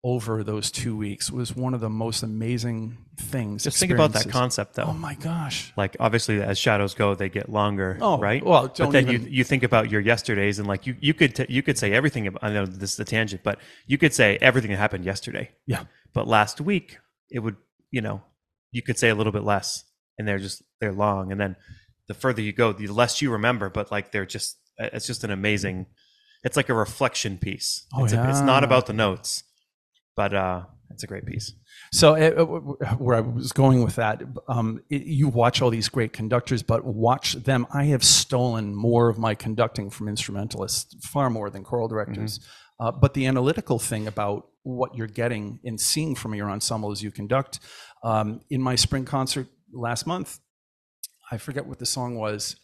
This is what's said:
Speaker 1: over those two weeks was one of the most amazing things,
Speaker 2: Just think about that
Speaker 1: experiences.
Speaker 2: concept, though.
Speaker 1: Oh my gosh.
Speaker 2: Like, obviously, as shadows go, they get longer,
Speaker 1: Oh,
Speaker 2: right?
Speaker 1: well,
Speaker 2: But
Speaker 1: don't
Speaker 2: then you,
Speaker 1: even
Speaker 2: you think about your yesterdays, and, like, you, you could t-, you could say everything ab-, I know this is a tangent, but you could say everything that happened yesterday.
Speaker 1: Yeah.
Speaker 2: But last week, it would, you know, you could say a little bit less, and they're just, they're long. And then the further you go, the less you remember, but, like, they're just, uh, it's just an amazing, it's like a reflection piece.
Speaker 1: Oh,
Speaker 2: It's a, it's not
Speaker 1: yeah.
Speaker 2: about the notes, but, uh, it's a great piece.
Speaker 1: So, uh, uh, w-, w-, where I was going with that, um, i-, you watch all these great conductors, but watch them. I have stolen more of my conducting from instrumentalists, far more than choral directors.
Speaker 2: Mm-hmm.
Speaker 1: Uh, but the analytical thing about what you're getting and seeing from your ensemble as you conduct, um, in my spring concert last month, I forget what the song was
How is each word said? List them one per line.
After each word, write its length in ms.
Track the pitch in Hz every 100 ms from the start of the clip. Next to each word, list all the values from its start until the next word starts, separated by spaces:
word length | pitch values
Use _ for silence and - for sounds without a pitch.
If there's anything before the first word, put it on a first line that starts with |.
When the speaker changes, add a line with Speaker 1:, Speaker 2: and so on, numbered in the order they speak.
Speaker 1:
over 400 | 123 123 110 110
those 280 | 104 107 104
two 260 | - 120 107
weeks 320 | 104 98 -
was 260 | 135 120 -
one 200 | 127 127
of 40 |
the 100 | 110
most 340 | 110 113 113
amazing 760 | 113 110 113 120 120 113 110 120 - -
things, 460 | - 135 107 104 -
Speaker 2:
Just 120 | -
think 120 | 185
about 220 | 127 156
that 120 | 107 104
Speaker 1:
experiences. 140 | 123
Speaker 2:
concept, 340 | 127 - 101 -
though. 100 | -
Speaker 1:
Oh 80 |
my 200 | 156 165
gosh. 580 | - 165 165 147 - - -
Speaker 2:
Like, 180 | 98 -
obviously, 420 | 117 113 - 107
as 160 | 101 98
shadows 380 | - 107 101 -
go, 180 | 104
they 160 | 95 98
get 200 | 98 101
longer, 500 | 107 104 101 95 92
Speaker 1:
Oh, 160 | 208 156
Speaker 2:
right? 260 | 104 120
Speaker 1:
well, 200 | 165 160
Speaker 2:
But 120 | 131 -
Speaker 1:
don't 160 | 170
Speaker 2:
then 160 | 139 123
you, 60 |
Speaker 1:
even 180 | 120 120
Speaker 2:
you 120 | 131
think 180 | 127 139
about 300 | 120 117 110
your 100 | 107
yesterdays, 560 | 104 117 - 104 101 101
and, 100 | 101
like, 200 | 98 -
you, 80 | 123
you 140 | 143
could 220 | 160 147 -
t-, 100 | 127
you 120 | 123
could 160 | 147 139
say 140 | 104
everything 340 | 107 147 131 101
ab-, 140 | 98
I 100 | 107
know 140 | 104 95
this 280 | 92 95
is 60 | -
a 60 | 104
tangent, 380 | 110 110 95
but 160 | - - - - -
you 140 | 139
could 120 | 160
say 260 | - 110 98
everything 300 | 131 123 113
that 60 | 98
happened 280 | 104 92 90
yesterday. 460 | 95 - - - _ -
Speaker 1:
Yeah. 160 | 120 - _ _ -
Speaker 2:
But 120 | 110
last 320 | 110 104 -
week, 380 | 151 196 - - _ _ _
it 100 | -
would, 180 | 110 98 _ _ _
you 100 | 127
know, 220 | 107 98 - _ _ _ _
you 100 | 120
could 160 | - 117
say 120 | 117
a 60 | 107
little 160 | 107
bit 100 | 104
less, 400 | 107 101 - - _ _ _ -
and 100 | 107
they're 120 | 98
just, 240 | 98 - _ _
they're 120 | 110
long. 380 | 98 104 98 95
And 80 | 98
then 160 | 101 92 - - _ _ _
the 80 | 107
further 260 | 131 117
you 120 | 107
go, 200 | 101 117
the 140 | 98 104
less 340 | 104 120 -
you 100 | 143
remember, 360 | 110 113 120 98
but, 220 | 107 101
like, 200 | 104 101
they're 140 | 104 92
just, 320 | 107 - - _ -
uh, 80 | 113
it's 120 | 117 -
just 180 | 120
an 60 | 113
amazing, 560 | 98 101 104 95 92 92 _ _ _ _ _
it's 140 | 123 -
like 120 | 139
a 40 |
reflection 640 | 117 104 - 131 - 110 95
piece. 480 | - 95 - - -
Speaker 1:
Oh, 100 | 127
Speaker 2:
It's 100 | 120
a, 160 | 113 127
it's 120 | 139
not 220 | 139 131
Speaker 1:
yeah. 20 | 139
Speaker 2:
about 200 | 127 -
the 60 |
notes, 500 | 110 107 92 - - - _ _ _ _ _ _ -
but, 180 | 101
uh, 300 | 98 92 90 90 - _
it's 140 | -
a 40 | -
great 180 | 98 -
piece. 280 | 113 - - _ - -
Speaker 1:
So, 220 | - 160 156
uh, 20 |
uh, 120 | 160
w-, 460 | 165 165 165 139 -
w-, 160 | - 117
where 180 | 123 117
I 60 |
was 320 | 113 120 127
going 280 | - 135 131
with 140 | 113 110
that, 260 | 110 110 123 123 -
um, 320 | 120 110 113 _
i-, 40 | 143
you 340 | 139 147 147
watch 320 | 117 120 -
all 80 | 127
these 180 | 117 104
great 240 | - 113
conductors, 520 | - 110 120 - 123
but 200 | - 117
watch 500 | - 110 113 127 -
them. 320 | 139 127 131 120
I 120 | 143 143
have 180 | 135
stolen 720 | - - - 127 123 113 104 101
more 320 | 117 117 117
of 100 | 107
my 160 | 113 104
conducting 540 | - 107 117 - 98
from 200 | - 107
instrumentalists, 840 | 107 - 101 107 98 95 - - - -
far 220 | 143 135
more 200 | 113 101
than 140 | 98
choral 240 | 98 120 113
directors. 520 | 110 101 101 110 104
Speaker 2:
Mm-hmm. 460 | - - _ _ 113
Speaker 1:
Uh, 40 |
but 220 | 131 135
the 120 | 139 131
analytical 520 | 131 131 165 - 120
thing 260 | - 110 107
about 400 | 101 104 104 - _
what 300 | 135 123 127 120
you're 120 | 110
getting 520 | 107 117 113 104 113
and 160 | 123 110
seeing 340 | - 156 156
from 220 | 127 117 104
your 140 | 104
ensemble 420 | 101 - 113 104
as 100 | 101
you 80 | 107
conduct, 520 | - 104 127 139 - - - - -
um, 380 | 113 110 107 113 _
in 120 | 135
my 140 | 127 123
spring 300 | - 135 127
concert 420 | 139 131 - 127 _ _
last 320 | 127 117 117 -
month, 340 | 180 190 - _ _ _ _ _ _ - _ -
I 60 | 113
forget 280 | - 135 135
what 140 | 135
the 60 | 120
song 300 | - 123 117
was 420 | 107 104 - -